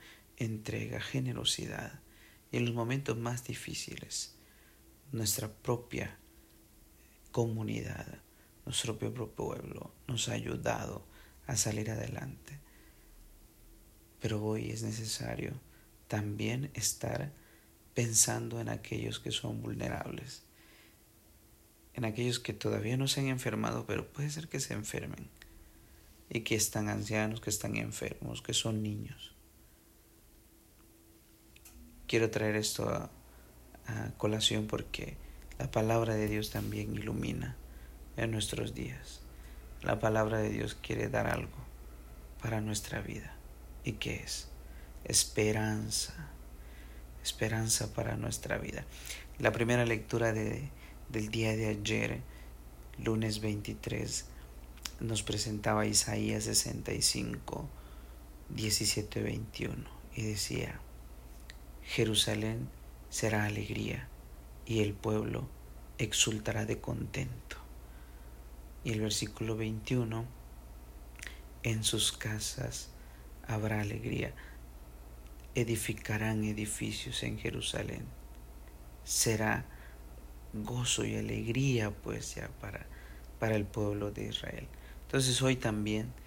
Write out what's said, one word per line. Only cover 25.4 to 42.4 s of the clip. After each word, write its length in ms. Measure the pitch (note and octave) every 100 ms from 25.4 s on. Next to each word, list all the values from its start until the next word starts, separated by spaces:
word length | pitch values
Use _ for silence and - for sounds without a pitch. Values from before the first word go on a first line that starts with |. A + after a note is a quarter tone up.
| - - - - - - - - -
y 100 | A2+
que 140 | G#2+
están 340 | A2 - A2 G#2
ancianos, 520 | G#2 G#2 G#2+ G#2+ A2
que 100 | -
están 260 | G#2+ A2 -
enfermos, 680 | - - - - - -
que 120 | -
son 280 | A#2 A2+ A2
niños. 500 | G#2+ G#2 G#2 - - - - - - - - - - - - - - - - - - - - - - - - - - - - - -
Quiero 240 | A#2 A2
traer 260 | G#2+ G#2+ G#2+
esto 320 | G#2+ - A2+
a, 200 | - - - - - - - - - -
a 240 | A2 A2 -
colación 480 | G#2+ G#2+ - G#2+ G#2+
porque 500 | A2 - - - - - - - -
la 120 | C3
palabra 440 | - A2 A2+ A2+
de 140 | A2 G#2+
Dios 220 | G#2+ G#2
también 440 | G#2+ G#2 G#2+ G#2
ilumina 640 | G#2+ G#2+ - - - B2 B2 - - - - - -
en 140 | A2+
nuestros 440 | A2 G#2 G#2+ -
días. 480 | B2 B2+ C3 - - - - - - - -
La 160 | - G#2+
palabra 400 | A2 A2 G#2+ A2
de 120 | G#2+
Dios 240 | G#2+ A2
quiere 340 | - - A#2 A2+
dar 180 | A2+ A#2
algo 300 | - - - - - - - - - - -